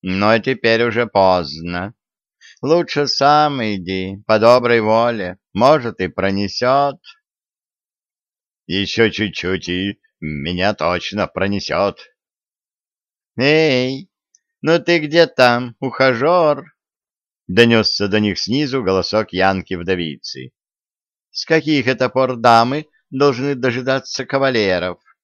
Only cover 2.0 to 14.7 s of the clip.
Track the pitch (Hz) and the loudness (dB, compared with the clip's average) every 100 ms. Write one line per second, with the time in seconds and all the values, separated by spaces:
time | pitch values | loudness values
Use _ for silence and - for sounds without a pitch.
2 | _ _ _ _ - _ 135 170 170 147 | _ _ _ _ -20 _ 0 0 0 -4
3 | 143 - 139 151 151 139 110 98 87 95 | -4 0 2 4 2 -2 -4 -6 -6 -6
4 | 95 101 107 110 113 123 120 117 107 110 | -6 -10 -2 4 6 4 4 2 2 2
5 | 120 113 92 90 _ 95 127 151 117 - | 0 -2 -8 -10 _ 2 4 4 0 -6
6 | 92 - 95 98 101 - 123 139 143 - | -6 -2 -2 -2 -4 -2 0 0 0 -6
7 | - - _ _ _ _ _ _ _ _ | -20 -20 _ _ _ _ _ _ _ _
8 | _ _ _ _ _ _ - 92 98 - | _ _ _ _ _ _ -6 -4 -2 2
9 | 113 - 107 - 90 95 90 92 98 98 | 2 2 -6 -4 -4 -4 -4 -4 -4 -8
10 | _ _ 76 76 73 90 98 107 80 90 | _ _ -10 -8 -6 -2 -2 0 -2 -2
11 | - 101 98 92 98 101 - 85 98 - | -6 -6 -6 -4 -4 -4 -4 -2 -2 -4
12 | - _ _ _ _ _ _ _ _ _ | -20 _ _ _ _ _ _ _ _ _
13 | _ _ _ - 135 156 156 127 127 135 | _ _ _ -2 2 4 2 2 -2 -6
14 | - _ _ _ _ _ 139 | -12 _ _ _ _ _ 0